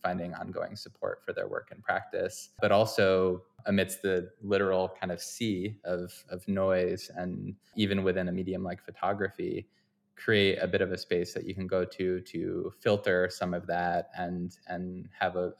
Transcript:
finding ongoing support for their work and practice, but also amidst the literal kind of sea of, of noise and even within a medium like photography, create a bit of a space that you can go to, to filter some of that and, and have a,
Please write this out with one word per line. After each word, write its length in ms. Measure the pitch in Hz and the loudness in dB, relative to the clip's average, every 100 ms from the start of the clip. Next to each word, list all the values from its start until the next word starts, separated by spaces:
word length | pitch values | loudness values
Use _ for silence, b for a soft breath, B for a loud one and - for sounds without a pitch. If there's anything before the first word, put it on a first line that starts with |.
finding 320 | 90 90 87 | -4 -2 -6
ongoing 400 | 92 92 85 85 | -8 -8 -6 -8
support 480 | 101 - - 98 92 | -10 -16 -8 -6 -6
for 80 | - | -8
their 140 | 92 - | -6 -6
work 220 | 82 - | -6 -8
and 100 | - | -8
practice, 720 | - 92 - 92 92 - - - | -4 -4 -4 -4 -4 -6 -16 0
but 120 | 104 | 4
also 680 | 101 110 - 95 95 92 90 - - 104 | 6 6 4 6 6 4 2 -6 -8 2
amidst 360 | 98 95 - | 2 2 0
the 260 | 98 92 87 - | 0 0 -2 -8
literal 500 | 101 98 95 92 92 - | 0 2 4 4 0 -2
kind 120 | 90 | -6
of 100 | 85 | -6
sea 540 | - - 113 92 104 107 | -8 -4 -2 -2 -4 -6
of, 280 | - 90 90 - - | -4 -4 -4 -14 -14
of 180 | 92 101 | -8 -2
noise 600 | 95 95 92 90 95 - | 2 4 4 2 0 -6
and 400 | 87 92 98 98 - b 110 | -8 -6 -6 -8 -12 b 0
even 260 | 101 98 | 2 2
within 240 | 95 92 90 | 2 2 0
a 60 | |
medium 320 | 92 92 95 | -2 -4 -4
like 180 | 92 90 | -6 -8
photography, 840 | - - 90 101 95 - 87 - - _ _ _ _ - | -14 -4 -4 -2 -4 -2 -4 -4 -8 _ _ _ _ -4
create 420 | - 107 98 - | 2 4 4 4
a 60 | 90 | 0
bit 140 | 95 | 2
of 100 | 95 | 0
a 80 | 90 | -2
space 340 | - 87 87 | 0 0 0
that 120 | 90 82 | -4 -6
you 80 | |
can 140 | 90 92 | -6 -2
go 160 | 92 | 0
to, 360 | 90 - 92 90 | -2 -2 -2 -2
to 500 | 92 82 90 90 90 - | -4 -6 -4 -4 -6 -2
filter 480 | 113 104 98 90 92 | 2 2 4 4 2
some 240 | - 90 | 0 -4
of 100 | 90 90 | -2 -2
that 420 | 87 87 87 - 90 | 0 2 0 -2 -6
and, 420 | 87 90 90 - - | -4 -4 -6 -8 -10
and 420 | 90 90 90 95 - | -8 -8 -10 -14 -2
have 200 | 92 90 | -2 0
a, 160 | 90 | -4